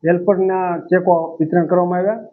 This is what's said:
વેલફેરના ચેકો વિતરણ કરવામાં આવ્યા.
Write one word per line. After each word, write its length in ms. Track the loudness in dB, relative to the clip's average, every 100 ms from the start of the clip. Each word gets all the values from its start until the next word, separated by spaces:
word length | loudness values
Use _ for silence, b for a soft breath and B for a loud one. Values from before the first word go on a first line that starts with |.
વેલફેરના 720 | 2 0 2 0 0 0 -2 -6
ચેકો 580 | 0 0 2 0 0 -4
વિતરણ 260 | -2 0 2
કરવામાં 320 | 0 0 -2
આવ્યા. 300 | -2 -4 -10